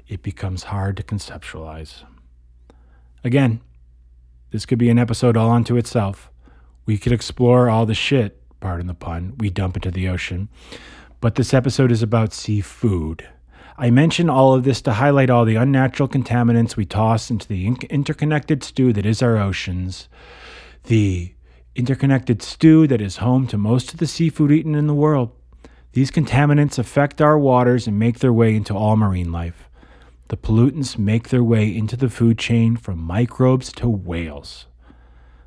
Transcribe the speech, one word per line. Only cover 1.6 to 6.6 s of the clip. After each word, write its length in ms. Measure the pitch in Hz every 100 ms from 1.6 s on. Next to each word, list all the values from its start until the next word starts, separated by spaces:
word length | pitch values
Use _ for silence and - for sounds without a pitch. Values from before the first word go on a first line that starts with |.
| 80 78 78 - - - _ _ _ _ _ - _ _ - _
Again, 380 | 123 135 131 113 - - _ _ _ _ _ - -
this 160 | 110 -
could 120 | 120
be 120 | 120
an 80 | 117
episode 380 | 120 117 123 113
all 140 | 113
unto 260 | 117 113 120
itself. 540 | 113 120 98 98 - - - -